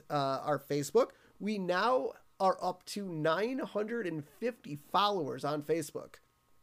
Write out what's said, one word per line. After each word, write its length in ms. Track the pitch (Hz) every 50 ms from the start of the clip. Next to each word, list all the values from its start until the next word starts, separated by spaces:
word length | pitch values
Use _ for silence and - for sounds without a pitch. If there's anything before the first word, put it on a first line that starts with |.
| - -
uh, 300 | 151 143 139 135 135 131 -
our 160 | 151 147 135
Facebook, 520 | - - 143 147 139 - - 226 269 - - _ _ - _ -
we 180 | 190 208 220 202
now 540 | 185 175 175 180 208 240 262 262 269 - - - - _ _ -
are 180 | 196 190 - -
up 240 | 175 180 180 - - -
to 200 | - 208 202 185
nine 520 | 165 156 151 160 160 185 214 247 269 262
hundred 460 | 277 190 - 208 214 226 240 233 208
and 180 | 175 160 156 143 - - -
fifty 380 | 220 247 240 - - 143 147 143 - -
followers 520 | - 180 202 208 208 185 143 131 123 135 147
on 180 | 143 151 151 147
Facebook. 520 | - 156 165 147 - - - - - - - _ _ _ _ _ _ - -